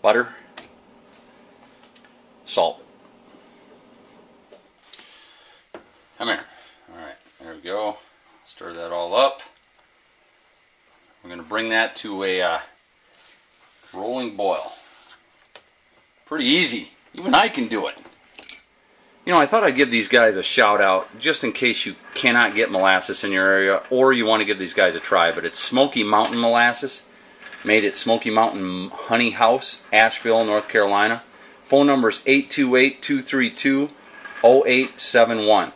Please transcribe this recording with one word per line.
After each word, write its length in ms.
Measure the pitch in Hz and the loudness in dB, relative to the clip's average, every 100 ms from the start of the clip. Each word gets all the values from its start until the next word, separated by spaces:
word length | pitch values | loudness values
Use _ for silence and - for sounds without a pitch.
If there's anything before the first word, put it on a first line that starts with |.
butter, 280 | 104 113 123 - - - - - _ _ _ - _ _ _ _ - _ _ - _ _ _ _ | 4 2 0 -10 -18 -16 -18 -20 _ _ _ -20 _ _ _ _ -20 _ _ -20 _ _ _ _
salt. 380 | - - 82 - - _ _ _ _ - _ _ _ - _ _ _ - _ _ _ - _ _ _ - - - - - _ _ _ - _ _ _ _ | -6 -2 -2 -4 -20 _ _ _ _ -20 _ _ _ -20 _ _ _ -20 _ _ _ -20 _ _ _ -20 -20 -20 -20 -20 _ _ _ -20 _ _ _ _
Come 100 | 117 | -8
here. 160 | - - - - _ _ | -8 -10 -20 -20 _ _
All 60 | - | -20
right, 160 | 78 - _ _ | -20 -20 _ _
there 140 | 82 | -20
we 60 | 80 | -16
go. 380 | 87 101 107 104 _ _ _ _ - | -10 -6 -6 -8 _ _ _ _ -20
Stir 260 | - 87 | -18 -16
that 180 | 85 85 | -14 -8
all 220 | 87 87 | -6 -2
up. 260 | 104 135 - - _ _ _ _ _ _ _ _ _ _ _ _ _ _ _ _ _ | 2 0 -2 -20 _ _ _ _ _ _ _ _ _ _ _ _ _ _ _ _ _
We're 80 | 87 | -20
gonna 120 | 85 | -20
bring 260 | 80 104 113 | -8 -6 -2
that 260 | 110 110 - | -2 -2 -6
to 280 | 110 98 | -12 -6
a, 180 | 98 92 | -4 -2
uh, 160 | 90 80 - _ _ _ _ - - - _ _ - - - | -2 -4 -10 _ _ _ _ -20 -20 -20 _ _ -20 -20 -20
rolling 420 | 92 107 127 120 101 | -14 -10 -8 -8 -6
boil. 360 | 98 - - - - - - - _ _ _ - _ _ _ _ _ _ | -4 -4 -8 -16 -20 -20 -20 -20 _ _ _ -20 _ _ _ _ _ _
Pretty 220 | _ 156 127 | _ -4 0
easy. 440 | 175 180 - - _ _ | 2 0 -2 -8 _ _
Even 200 | - 190 | -12 0
I 140 | 175 214 | 2 2
can 200 | - 113 | -2 -6
do 180 | 110 73 | -4 -6
it. 60 | - - _ _ - - - _ _ _ _ _ _ | -12 -20 _ _ -14 -10 -10 _ _ _ _ _ _
You 80 | - | 0
know, 80 | 175 | 2
I 60 | 143 | 4
thought 160 | 226 | 2
I'd 140 | 190 127 | 2 2
give 140 | 135 | 0
these 180 | 117 104 | 0 2
guys 280 | 123 113 95 | 4 4 2
a 60 | |
shout 380 | - - 110 104 | -2 2 4 4
out 380 | 98 95 - 110 | 2 2 -2 -6
just 240 | 147 151 | -4 -2
in 80 | 123 | -4
case 340 | - 123 110 - | -2 -2 -2 -8
you 80 | 92 - | -12 -14
cannot 400 | - 127 120 117 | -2 0 2 2
get 160 | 104 113 | 0 0
molasses 520 | 95 95 95 - 95 | 2 2 2 0 -4
in 80 | 101 | -2
your 160 | 95 95 | 0 2
area 360 | 95 95 98 - | 2 2 0 -2
or 220 | 127 131 | 2 2
you 140 | 127 110 | 2 2
want 140 | 110 | 0
to 40 | |
give 140 | 104 98 | 0 -4
these 160 | 90 | -4
guys 220 | - 92 82 | 0 0 0
a 40 | |
try, 300 | - 95 85 | -2 2 2
but 140 | 82 | 0
it's 160 | 82 - | -4 -2
Smoky 420 | - 127 139 131 | 0 2 0 0
Mountain 380 | 104 104 113 117 | 0 0 0 0
Molasses, 680 | 117 120 120 120 135 - - - - - - - | 0 2 2 0 -6 -8 -12 -20 -20 -20 -20 -12
made 200 | - 107 | 0 2
at 120 | 101 - | 2 0
Smoky 340 | 117 113 113 | 0 0 0
Mountain 580 | 107 113 101 92 90 95 | 0 0 -2 -8 -8 -10
Honey 420 | - - 117 120 | -14 -4 0 0
House, 540 | 101 117 110 - - - | 2 2 2 -2 -10 0
Asheville, 520 | 107 113 - 117 113 | 2 2 2 0 0
North 240 | 110 104 - | 2 -2 0
Carolina. 540 | 113 101 101 107 117 - - - - | 0 2 2 2 -2 -8 -20 -20 -20
Phone 240 | - 139 143 | 0 2 4
number 220 | 135 113 | 2 0
is 160 | - - | -2 0
eight 240 | 135 139 | 0 0
two 240 | - 131 | -2 2
eight, 260 | 127 135 135 | 2 2 -2
two 200 | - 139 | -6 -4
three 300 | 127 135 120 | -2 -4 -2
two, 400 | - 139 135 147 - - - - - | -2 -2 0 -4 -8 -20 -20 -20 2
oh 220 | 117 131 - | 6 6 4
eight 340 | 127 127 - | 0 0 -2
seven 460 | - 123 117 113 104 | 2 4 2 2 2
one. 260 | 104 85 | 2 0